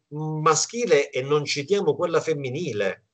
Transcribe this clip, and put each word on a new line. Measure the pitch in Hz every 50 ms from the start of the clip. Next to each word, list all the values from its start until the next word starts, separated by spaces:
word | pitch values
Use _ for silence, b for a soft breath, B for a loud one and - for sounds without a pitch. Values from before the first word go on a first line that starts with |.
| _ -
m-, | 147 151 156 156 156 156
maschile, | 156 160 156 151 - - 226 240 240 190 156 143 139 -
e | - 127 131
non | 139 151 147 147
citiamo | - - 143 139 - 202 202 190 151 135
quella | - 175 170 170 151
femminile, | - 160 156 143 135 123 127 160 180 139 107 104 98 92 92 - _ _